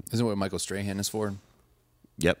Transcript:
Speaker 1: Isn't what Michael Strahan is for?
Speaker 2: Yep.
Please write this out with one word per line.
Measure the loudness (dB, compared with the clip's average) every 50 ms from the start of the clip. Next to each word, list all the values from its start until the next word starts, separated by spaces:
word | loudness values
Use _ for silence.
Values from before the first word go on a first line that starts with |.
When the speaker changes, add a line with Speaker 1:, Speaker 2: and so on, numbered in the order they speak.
| -6 -2
Speaker 1:
Isn't | 0 2 2
what | 2 2 0
Michael | 0 -2 -2 -4
Strahan | -4 -4 -4 -4 -2 -2 -2 -2
is | -2
for? | -2 -2 -2 -2 -2 -4 -6 -12 _ _ _ _ _ _ _ _ _ _ _ -20 _ _
Speaker 2:
Yep. | 2 4 4 4 2